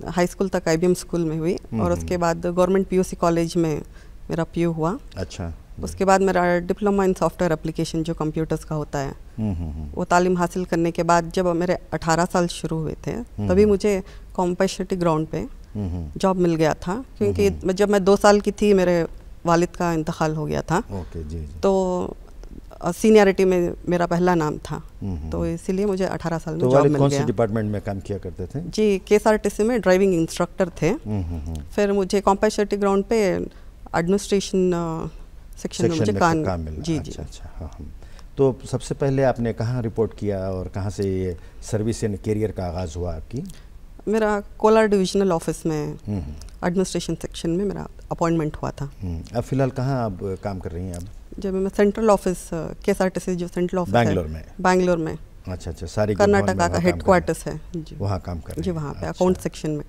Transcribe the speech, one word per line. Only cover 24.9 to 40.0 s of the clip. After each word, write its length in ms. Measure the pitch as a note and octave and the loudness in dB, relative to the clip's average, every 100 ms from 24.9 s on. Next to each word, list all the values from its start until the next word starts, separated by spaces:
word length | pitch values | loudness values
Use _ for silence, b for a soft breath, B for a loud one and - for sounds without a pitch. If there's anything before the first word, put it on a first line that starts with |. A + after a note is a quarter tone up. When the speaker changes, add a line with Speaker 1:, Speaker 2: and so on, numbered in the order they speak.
| - G3+ D2+ | -10 -6 -6
Speaker 2:
हम्म, 120 | D#2 | -6
Speaker 1:
तो 80 | E3 | -4
Speaker 2:
हम्म। 160 | E3+ | -4
Speaker 1:
इसीलिए 320 | E3+ - F#3+ G#3 | -4 -2 0 0
मुझे 200 | F#3+ F#3 | 0 -2
अठारह 320 | - E3 E3 | -2 -4 -4
साल 160 | - | -4
में 80 | D#3 | 0
Speaker 2:
तो 60 | B2+ | 4
Speaker 1:
जॉब 80 | C3+ | 6
Speaker 2:
वालिद 160 | C#3+ | 6
Speaker 1:
मिल 80 | D3 | 6
Speaker 2:
कौन 100 | C#3 | 4
से 80 | C#3 | 4
Speaker 1:
गया। 80 | D3 | 2
Speaker 2:
डिपार्टमेंट 460 | G#2 A2+ A2 G#2 | 2 2 2 0
में 100 | G#2 | -2
काम 180 | G#2 G2 | -4 -6
किया 180 | - G2 | -4 -6
करते 280 | F#2 E2 F2+ | -6 -8 -8
थे? 240 | C#3 E3+ | -8 -6
Speaker 1:
जी, 320 | F3+ G#3+ F#3+ - | 0 2 2 4
केएसआरटीसी 560 | G#3 A3+ G#3+ G#3 - | 4 6 2 2 0
में 180 | A3 B3 | 0 2
ड्राइविंग 320 | F#3 F#3 G3 | 4 6 6
इंस्ट्रक्टर 580 | E3+ E3 - F3 - F#3 - | 4 0 -2 -2 -2 -4 0
थे। 80 | D#3 | 0
Speaker 2:
हम्म, 320 | D#4 - G#2 | 0 -2 -4
हम्म, 200 | E2 E2 | -4 -6
हम्म। 200 | D2+ D#2+ D2 - | -6 -8 -4 0
Speaker 1:
फिर 160 | G3+ | 2
मुझे 300 | G3+ F#3 G3+ | 2 2 2
कॉम्पेंसेटरी 560 | G3+ G3 G#3+ - G3+ G3+ | 4 4 2 2 0 0
ग्राउंड 260 | G3+ G3 | 2 2
पे 320 | G3 A3+ G3 F3 - - b b - - | 2 2 2 0 -4 -10 b b -6 -2
एडमिनिस्ट्रेशन, 800 | E3+ G3+ - G3+ - F#3+ F#3 | 2 0 2 -2 0 2 2
अ, 440 | F3 E3+ D#3+ E3 - b b b - | 2 -2 -4 -8 -10 b b b -12
सेक्शन 260 | - - | -8 0
में 60 | F3 | 0
Speaker 2:
सेक्शन 120 | E3 | 2
Speaker 1:
मुझे 100 | - | 0
Speaker 2:
में 80 | G3+ | 2
Speaker 1:
काम, 240 | F3 D#3+ | 2 2
Speaker 2:
काम 160 | D3 F2 | 0 -2
मिला। 220 | D#2 D#2 | -6 -6
Speaker 1:
जी, 160 | D#3 D#3 | -4 -4
Speaker 2:
अच्छा, 140 | - | -4
Speaker 1:
जी। 60 | - | -10
Speaker 2:
अच्छा, 320 | D2 - - - | -12 -12 -14 -12
हाँ, 120 | D#2 | -12
हाँ। 260 | - D2+ - B B B - | -12 -14 -14 B B B 2
तो 220 | C3+ A#2+ - | 2 2 -4
सबसे 240 | B2 - - | -6 -4 -2
पहले 280 | C#3 C3+ | 0 2
आपने 300 | C3+ A#2 A#2 | 2 2 -2
कहाँ 280 | G#2 A#2 B2+ | -2 -2 -2
रिपोर्ट 300 | A#2 - | -2 0